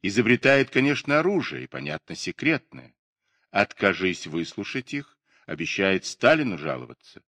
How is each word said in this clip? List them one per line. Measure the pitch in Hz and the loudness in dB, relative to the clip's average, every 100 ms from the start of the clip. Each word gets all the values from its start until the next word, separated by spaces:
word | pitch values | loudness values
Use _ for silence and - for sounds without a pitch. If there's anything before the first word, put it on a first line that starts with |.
Изобретает, | 92 101 113 120 135 139 135 | 0 2 4 4 6 4 4
конечно, | 135 139 143 - 147 | 2 2 0 0 2
оружие, | 165 202 123 64 65 | 2 0 -2 -10 -12
и, | |
понятно, | - 71 78 _ 85 | -10 -8 -8 _ -10
секретное. | - - 139 156 _ - 64 _ _ _ _ _ _ | -10 -4 -2 -2 _ -20 -20 _ _ _ _ _ _
Откажись | 101 101 - 101 87 92 87 85 | 0 0 2 0 2 -2 -2 -6
выслушать | 78 82 - 101 135 123 | -6 -6 -8 -8 -8 -6
их, | 143 139 _ _ _ - | -10 -10 _ _ _ -14
обещает | 78 85 - 95 95 - | -8 -6 0 2 2 -2
Сталину | - 120 156 135 85 | 0 4 4 2 -4
жаловаться | 76 64 60 60 - - | -6 -6 -8 -18 -20 -20